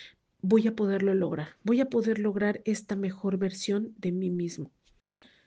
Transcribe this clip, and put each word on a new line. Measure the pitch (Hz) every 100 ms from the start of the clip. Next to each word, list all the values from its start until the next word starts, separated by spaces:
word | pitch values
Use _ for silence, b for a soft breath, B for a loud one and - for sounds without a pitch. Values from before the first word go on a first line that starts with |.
| B B _ _
voy | 190 220 220
a |
poderlo | 220 202 196 196
lograr, | 190 170 151 151 -
voy | 202 240
a | 269
poder | 240 220 214
lograr | 208 196 208 208
esta | - 214 - 196
mejor | 196 190 202 190
versión | 190 185 - 202 226 -
de | 185
mí | 180 185
mismo. | 175 170 - 139 _ _ _ _ _ b b